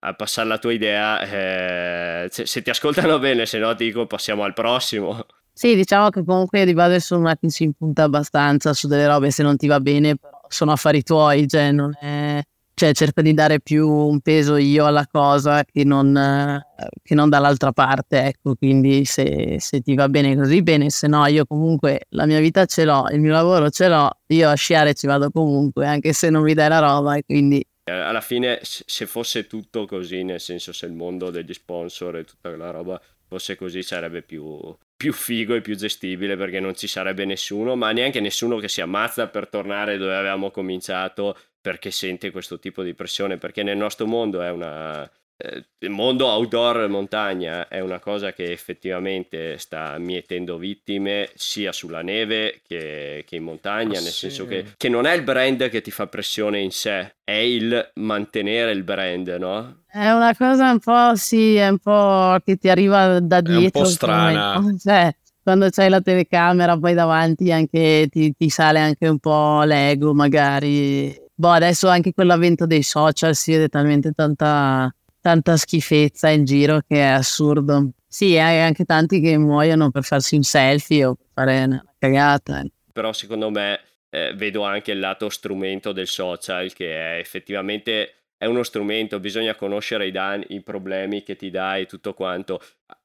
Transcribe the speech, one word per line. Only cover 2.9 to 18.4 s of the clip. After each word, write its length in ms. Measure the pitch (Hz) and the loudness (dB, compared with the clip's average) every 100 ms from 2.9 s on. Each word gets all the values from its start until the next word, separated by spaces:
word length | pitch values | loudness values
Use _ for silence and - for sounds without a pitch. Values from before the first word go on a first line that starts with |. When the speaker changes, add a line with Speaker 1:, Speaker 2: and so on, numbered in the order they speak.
| 151 160 156 | 0 2 2
Speaker 1:
bene, 260 | 135 123 113 | 2 0 -2
se 140 | 110 | -2
no 160 | 110 113 | -2 -2
ti 80 | |
dico 240 | 117 110 113 | -4 -4 -6
passiamo 360 | 104 - 104 | -6 -6 -4
al 100 | 101 | -4
prossimo. 720 | 95 113 123 - 110 92 113 - _ _ | -2 -2 0 -2 -4 -4 -6 -12 _ _
Speaker 2:
Sì, 240 | - 240 220 | -2 4 4
diciamo 340 | 185 202 208 | 4 4 2
che 140 | 202 | 0
comunque 400 | 170 185 185 202 | 0 0 2 2
di 100 | 185 | 2
base 280 | 170 175 180 | 4 4 4
sono 180 | - 175 | 0 0
una 180 | 165 160 | 2 0
che 120 | 165 | -2
si 140 | - | 0
impunta 400 | 160 147 160 147 | -2 -2 -4 2
abbastanza 680 | 156 143 147 151 143 143 156 | 2 2 0 0 2 2 2
su 160 | 143 147 | -2 0
delle 180 | 143 147 | 2 4
robe, 240 | 147 139 | 4 2
se 140 | 135 | 0
non 140 | 147 143 | 2 2
ti 100 | 147 | 2
va 140 | 147 | 2
bene, 340 | 135 143 151 143 | 2 2 2 0
però 240 | - - - | -6 -20 -12
sono 240 | - 156 | -2 0
affari 320 | 147 156 147 | 2 2 2
tuoi, 420 | - 160 151 147 147 | 2 4 4 4 4
cioè 220 | 156 143 | 2 2
non 200 | 147 143 147 | 2 0 -6
è, 420 | 147 147 147 147 147 _ _ - | -8 -6 -4 -4 -6 _ _ 0
cioè, 120 | 165 | 2
cerco 280 | 139 151 - | 4 2 2
di 140 | 156 151 | 2 4
dare 260 | 151 151 | 4 2
più 260 | - 151 156 | 0 2 2
un 340 | 151 147 147 | 2 2 0
peso 340 | 147 156 147 147 | 2 2 4 2
io 320 | 139 147 147 | 4 4 4
alla 180 | 147 143 | 2 0
cosa 580 | 151 143 143 143 147 | 2 4 4 4 2
che 200 | 143 - | 0 0
non, 340 | 143 139 139 139 | 2 4 4 4
eh, 480 | 139 139 143 143 143 - - - | 2 0 -2 -4 -10 -14 -14 -14
che 100 | _ | _
non 160 | 151 151 | 4 6
dall'altra 420 | 147 143 143 139 | 6 4 2 0
parte, 520 | 127 131 139 - 143 | 2 2 2 0 0
ecco. 320 | 139 - | 0 -2